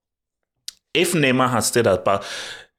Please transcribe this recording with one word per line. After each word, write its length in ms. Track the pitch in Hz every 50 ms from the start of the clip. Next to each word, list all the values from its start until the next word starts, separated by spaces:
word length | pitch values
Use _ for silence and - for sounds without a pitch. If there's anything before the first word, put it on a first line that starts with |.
| _ _ _ _ _ _ _ _ _ _ _ _ _ - - _ _ _ _
if 200 | 147 180 180 -
Neymar 360 | 165 143 131 127 127 127 120
had 80 | 127 113
stayed 240 | 107 - - 120 117 117
at 160 | 92 90 -
Bar-, 200 | 104 98 101 - - - - - - - - - - _